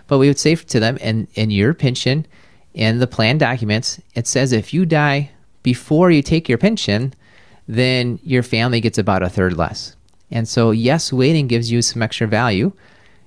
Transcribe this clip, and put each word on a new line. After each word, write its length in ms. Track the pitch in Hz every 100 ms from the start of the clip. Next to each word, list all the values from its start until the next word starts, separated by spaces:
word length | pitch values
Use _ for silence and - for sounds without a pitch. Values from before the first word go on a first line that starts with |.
| -
But 100 | 139
we 80 | 139
would 100 | 135
say 160 | 151 160
to 240 | - 123
them, 160 | 113 -
"In, 300 | 113 110 -
in 160 | - 107
your 240 | 101 117
pension, 520 | 170 131 127 127 147 - - - - _
in 240 | - 110 117
the 80 | 127
plan 320 | - 110 151
documents, 640 | 123 123 107 110 - - -
it 120 | 120 -
says 260 | 127 131
if 220 | 113 -
you 120 | 160 175
die 440 | 156 147 139 143 - _ _
before 480 | 127 120 - 156 180
you 120 | 151
take 260 | - 165 -
your 100 | 117
pension, 560 | 202 220 - 104 131 - _ - - - -
then 500 | 113 127 127 123 113
your 180 | 160 127
family 380 | 117 113 123 117
gets 180 | 110 -
about 240 | 101 95
a 60 | 90
third 280 | 101 92 85
less." 380 | 80 - - - _ _ -
And 180 | 117 110
so, 220 | 123 113
yes, 400 | 113 117 160 -
waiting 340 | 127 135 165 131
gives 240 | 117 113
you 120 | 117
some 200 | - 117
extra 240 | 110 - 113
value, 460 | 110 120 98 175 - - - - _